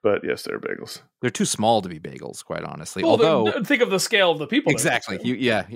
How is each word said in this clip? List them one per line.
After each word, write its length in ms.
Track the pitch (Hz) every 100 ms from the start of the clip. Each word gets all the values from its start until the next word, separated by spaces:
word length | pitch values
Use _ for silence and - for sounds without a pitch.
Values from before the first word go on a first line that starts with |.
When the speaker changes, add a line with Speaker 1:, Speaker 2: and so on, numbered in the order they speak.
Speaker 1:
but 200 | 107 101
yes, 200 | - -
they're 160 | - -
bagels. 420 | - - - - _ -
Speaker 2:
They're 100 | 123
too 140 | - 190
small 360 | - 110 113
to 80 | 92
be 100 | 80
bagels, 460 | 80 67 64 - -
quite 180 | 82
honestly. 400 | 80 71 80 -
Speaker 3:
Well, 140 | 330 -
the, 80 | 160
Speaker 2:
Although 260 | 147 110 277
Speaker 3:
the, 60 | 214
think 160 | 285
of 80 | 220
the 100 | 185
scale 300 | - 208 185
of 80 | 151
the 80 | 147
people 240 | 262 285
that 60 | 135
Speaker 2:
Exactly. 400 | 147 120 - 92
Speaker 3:
exist. 120 | 120
Speaker 2:
You, 80 | 120
yeah, 300 | 123 107 92